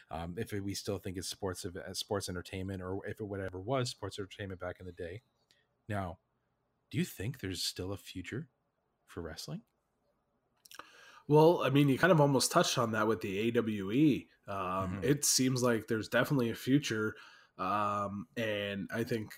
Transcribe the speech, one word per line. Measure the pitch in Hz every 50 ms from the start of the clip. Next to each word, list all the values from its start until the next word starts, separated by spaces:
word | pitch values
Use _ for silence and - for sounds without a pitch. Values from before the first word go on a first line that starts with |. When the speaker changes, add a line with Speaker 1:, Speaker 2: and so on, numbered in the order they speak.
| - -
Speaker 1:
Um, | - 80 85 87 85
if | 110 110 -
it, | 107 101 98
we | 101 95
still | - - 110 101
think | 90 - 101 90
it's | 95 85 -
sports | - - 101 95 90 - -
ev-, | 92 85
uh, | 87 64 92 92
sports | - - - 107 98 -
entertainment, | - 90 90 - - 101 95 92 98 98 92
or | 90 92 95 98 -
if | 104 107 -
it | 110
whatever | 98 101 98 95 92 92 92
was | 95 113 139 131 120 127
sports | - - 101 95 - 107
entertainment | 98 98 - - 104 95 92 87
back | 90 90 87 -
in | 92
the | 90
day. | 85 - 87 82 92 110 - _ _ _ _ _ _ _ _ _ _ _ _
Now, | - 104 98 95 85 82 - _ _ _ _ _ _ _ _ _ _ _ _ _ -
do | -
you | 95 90
think | - - - 92 123 156 -
there's | - 95 87 82 -
still | - - - 90 95 101
a |
future | - - - - 92 92 - 98 131 165 - _ _ _ _ _ _ _ _ _ _ _
for | - - 90
wrestling? | 82 78 78 - - 147 156 220 - _ _ _ _ _ _ _ _ _ _ _ _ _ _ _ _ _ _ _ _ - - - - - - - - - - - -
Speaker 2:
Well, | - 147 151 160 170 175 - -
I | 131
mean, | 131 143 147 139
you | 127
kind | 120 165 180
of | 180 151
almost | 143 143 135 120 - -
touched | - - - - -
on | 135 120 110
that | 110 107 107
with | 113 110 110
the | - 101 95 101
A | 113 120
W | 117 120 110 110 107 101 95 98
E. | 110 139 160 151 110 90 - _ _ _ _
Um, | 104 98
Speaker 1:
Mm-hmm. | 98 95 90 92 95 95 90 98 98 -
Speaker 2:
it | 131 147 139 -
seems | - - - 131 131 131 123 123
like | 123 117 110 104
there's | - 117 110 98 -
definitely | - 117 131 - 151 131 120 113
a | 98
future. | - - 127 135 147 - - 113 110 107 107 - - - - - - - _ _
Um, | 92 92 95 101 104 104 104 104 104 101 98 101 101 - - -
and | 120 113 110 104 101 101 101 101 101 90 - -
I | 117 113
think | - 123 110 104 - -